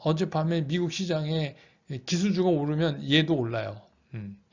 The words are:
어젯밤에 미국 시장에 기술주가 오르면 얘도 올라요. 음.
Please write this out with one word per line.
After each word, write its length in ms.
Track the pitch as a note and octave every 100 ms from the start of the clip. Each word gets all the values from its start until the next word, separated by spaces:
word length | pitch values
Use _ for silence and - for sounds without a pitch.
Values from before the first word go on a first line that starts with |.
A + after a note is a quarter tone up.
어젯밤에 640 | D3+ D#3+ F#3+ D#3 D#3+ E3+ C#3+
미국 240 | F3 E3+
시장에 640 | E3+ F3+ D#3+ D3+ D#3+ D3 - - _ - C3+ -
기술주가 440 | F3 G3+ F3+ F#3
오르면 600 | D#3 D3 D3+ E3 C#3 C#3
얘도 240 | D3+ D#3 D#3
올라요. 440 | A#2 A2+ G#2 G#2 - _ _
음. 240 | A#2 G2+ G2 _